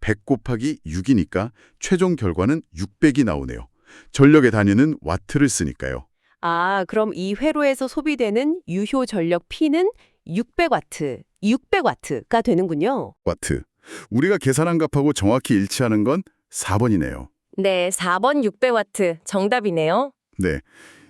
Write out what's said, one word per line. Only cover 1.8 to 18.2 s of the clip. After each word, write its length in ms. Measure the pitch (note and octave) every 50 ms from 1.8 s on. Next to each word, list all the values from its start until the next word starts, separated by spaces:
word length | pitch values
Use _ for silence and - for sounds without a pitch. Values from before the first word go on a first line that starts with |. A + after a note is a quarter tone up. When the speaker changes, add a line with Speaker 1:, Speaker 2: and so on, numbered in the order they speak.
| - - G3 E3+ F#3+ F#3 F3
Speaker 1:
결과는 460 | C#3+ A2+ F#2 D#2+ D#2+ F#2 A#2 D3+ E3 - _ -
육백이 480 | D#2 G2 - - _ - D3+ B2+ D3 C3
나오네요. 440 | G#2 D#2 C#2+ C2+ B1+ B1 A1+ A1 - _ _ _ _ - - - - -
전력의 380 | - C3+ C#3+ D3+ D#3 C3 A#2
단위는 480 | G#2+ G#2+ G2+ G2+ G2+ A2+ C#3 D#3 D3+ -
와트를 480 | - D2+ E2+ - - - - D3 C#3+ C3+
쓰니까요. 580 | - - F2 C#2 B1 - - C2+ C2 B1 - - _ _ _ _ _ _
Speaker 2:
아, 440 | - E3+ E3+ E3+ F3 F#3 G3 G3 F#3 -
그럼 240 | - A3 G#3+ A3 -
이 200 | - F#3 F#3+ G#3
회로에서 520 | - B3+ D#4 D4+ D4+ D4 C#4 C4+ - C4
소비되는 760 | B3 - D#4+ C#4 D#4 D4 B3 B3 G#3 G3+ A#3 C#4 D4+ E4 F#4 - -
유효 360 | E3+ F#3+ G#3 G#3 - C4 B3+
전력 420 | - - G3 E3 E3+ F3 F3 - _
P는 420 | - - D#4 D4+ C#4+ E4 F#4 G#4 B4 - _ _ _ _ _
육백 440 | - E3 G3 A#3+ - _ - F4 D#4+ A#3+
와트, 500 | E3 - - - - D#3 C#3 A#2+ - - _ _ _ -
육백 420 | G#3 A#3+ D4 - _ - G4 D4+
와트가 560 | G#3+ C3+ - - - C#3+ A2+ - _ - A3+ A3
되는군요. 720 | B3 G3 E3+ F#3 F3 E3 D3 D#3+ A#3 C#4 A3+ C3+ G#2 - _ _
Speaker 1:
와트. 380 | F#2+ E2 - - - D2 B1 - - _ _ _ - - - - -
우리가 280 | G#2 A#2+ D3 F#3+ G#3 F3
계산한 400 | - C3+ C3 C3+ D#3+ E3+ E3+ E3
값하고 340 | D#3 C#3+ - C#3+ C#3 D3+ C#3+
정확히 420 | - G2 G2+ A#2 C3 - - B2
일치하는 500 | G2 G2+ G2 - - C3 A#2 A2 G#2+ G#2
건 180 | A#2 D3 F#3+ F#3+ - _ _ _ _
사 280 | - - - - F#2 G#2
번이네요. 500 | A#2 B2 G#2+ F2 C#2 B1+ C2 C2 B1+ - _ _ _ _ - -
Speaker 2:
네, 320 | F#3+ G3 F#3+ F3+ F3 F#3 F#3
사 260 | - F3+ F3+ F3+
번 240 | F#3+